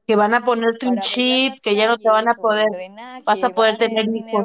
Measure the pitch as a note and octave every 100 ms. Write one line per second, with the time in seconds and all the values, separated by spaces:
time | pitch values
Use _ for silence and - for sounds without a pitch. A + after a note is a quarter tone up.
0 | - G#3 G#3 A#3+ A3+ A#3 A3+ A3+ B3+ A#3
1 | F#3+ B3 B3+ B3+ C4 C4 A3+ G#3 A3 A#3
2 | A3 A3 A#3 A#3 A3 G#3+ G#3+ F3+ F#3 G3+
3 | B3 B3+ - F#4 B3 A3+ A3 G#3+ A3+ A3
4 | G#3+ A3+ A3+ G#3+